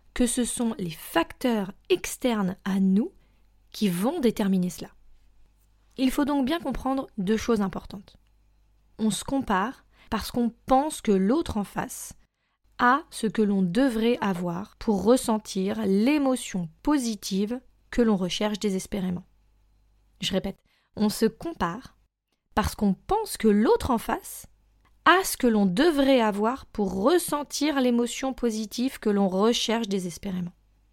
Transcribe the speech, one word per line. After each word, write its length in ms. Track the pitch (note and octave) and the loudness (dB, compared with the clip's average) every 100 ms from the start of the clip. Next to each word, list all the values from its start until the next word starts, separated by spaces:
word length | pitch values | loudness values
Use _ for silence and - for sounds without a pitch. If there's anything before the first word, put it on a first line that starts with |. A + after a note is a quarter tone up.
| _ | _
que 120 | - A#3+ | -2 0
ce 180 | - | 0
sont 300 | A#3 - A#3 A3 | -4 -2 -4 -4
les 120 | F3 | -8
facteurs 800 | D#3 - E4 E4 - B3+ A3 G3 - - | -10 -4 -2 -2 -2 -2 -2 -4 -10 -2
externes 680 | F4+ - - B3+ A3 F#3 F#3 | -2 -2 -4 -2 0 -2 -4
à 140 | G3 G3 | -2 2
nous 340 | F#3+ F#3+ E4 - _ _ _ _ _ | 4 2 0 -6 _ _ _ _ _
qui 160 | - G#3 | -2 -2
vont 320 | F3 A3 F4 | 0 -2 0
déterminer 500 | B3 G#3+ G3 F#3+ F3+ | 0 0 0 0 -2
cela. 200 | - - - - - _ _ - _ _ _ _ - | -6 -14 -18 -20 -20 _ _ -20 _ _ _ _ -2
Il 140 | C4 | 0
faut 140 | C#4 | 2
donc 220 | C#4+ C#4+ B3+ | 0 0 0
bien 140 | E4 | -2
comprendre 480 | D#4 A#3+ C4 C4+ C4 - | -4 -4 -4 -4 -6 -6
deux 180 | F#3 A3 | -2 -2
choses 240 | - A3+ | 0 0
importantes. 560 | G3 - - G3 - - _ _ _ _ _ _ _ - | -2 -6 -12 -16 -18 -20 _ _ _ _ _ _ _ -2
On 120 | A3 | -2
se 140 | G3 | -2
compare 600 | - C4+ B3 F#3+ A3 - _ _ - | -2 -4 0 0 -2 -6 _ _ -8
parce 220 | G#3+ - | -8 -4
qu'on 220 | A#3+ A#3+ - - | -2 -2 -2 2
pense 340 | C4 D#4 - | 2 2 -2
que 120 | - | 0
l'autre 440 | G3 F#3+ D4 - G#3+ | 2 4 2 0 -6
en 80 | |
face 500 | G3 - B3 - - - _ _ _ _ _ - | -6 -8 -8 -10 -16 -18 _ _ _ _ _ 0
a 240 | B3 C4+ - | 2 2 -2
ce 160 | - A3 | -6 -2
que 160 | - | 0
l'on 200 | G#3 G3+ | 2 2
devrait 560 | F#3 F#3 C4+ A3 A#3 A#3+ | 2 2 2 2 0 0
avoir 560 | G3+ F3 F3+ E3+ G#3 _ | -2 -2 -4 -6 -10 _
pour 280 | - G3+ | -2 2
ressentir 800 | G3 C4 - A3 - F#3+ F#3+ G#3+ | 4 4 2 -4 -4 -4 -4 -2
l'émotion 840 | G3+ F#3+ A#3 D4+ C4+ B3+ - F#3 E3 - | 0 2 4 2 2 -2 -4 -6 -6 -4
positive 760 | - D4 A#3 G#3+ - F#3+ G#3 B3 - _ _ | 0 0 0 -6 -4 -4 -2 -6 -12 _ _
que 120 | - | 0
l'on 140 | A#3 G3 | 2 2
recherche 420 | F3+ - G#3 G#3 | -2 -2 -4 -2
désespérément. 640 | G#3+ F#3+ - G#3 F#3 F3+ - _ _ _ _ _ _ _ _ _ | -2 -2 -4 -4 -4 -6 -10 _ _ _ _ _ _ _ _ _
Je 120 | F3 | -4
répète, 260 | F#3 F#3+ - _ _ _ - | -4 -4 -10 _ _ _ -2
on 120 | G#3+ | 0
se 180 | - A3 | 2 0
compare 680 | A3+ E4 E4 F3 G3 - _ _ _ _ _ _ | 0 -10 -4 -4 -4 -14 _ _ _ _ _ _
parce 200 | - F#3+ | -4 -2
qu'on 200 | - G3+ | 0 0
pense 420 | F#3 - G#4 A4 - | 0 -2 -2 -2 0
que 120 | A3 | 4
l'autre 420 | G#3 C4 A4+ - | 4 4 2 2
en 80 | A3+ | -2
face 480 | - - - - - _ _ _ _ _ | -2 -6 -8 -16 -18 _ _ _ _ _
a 200 | - F4+ | 4 6
ce 120 | F#4 - | 4 0
que 100 | B3 | 2
l'on 200 | A3 G3 | 4 4
devrait 540 | F3 E4+ C#4+ C4+ C4 | 4 4 6 4 6
avoir 460 | A3 G3+ A3 C4+ - | 4 2 -2 -2 -8
pour 360 | - G3 F#3+ | -4 -2 0
ressentir 800 | A3+ F4 - D4 C#4+ - D4 C#4 | 4 4 2 -4 -6 -2 0 2
l'émotion 540 | B3 A#3+ A#3+ - C4 | 2 2 0 -4 -6
positive 640 | B3 A#3+ G#3+ G#3+ - B3+ - | -2 -4 -4 -6 -4 -6 -2
que 100 | G#3+ | 0
l'on 200 | G3+ G3 | 2 2
recherche 600 | F#3 A3 A#3 - A3+ A3 | 2 2 2 -2 -2 -2
désespérément. 640 | F#3+ F3+ D#3+ G3+ F3+ F3 - _ _ _ | -4 -6 -8 -8 -8 -8 -12 _ _ _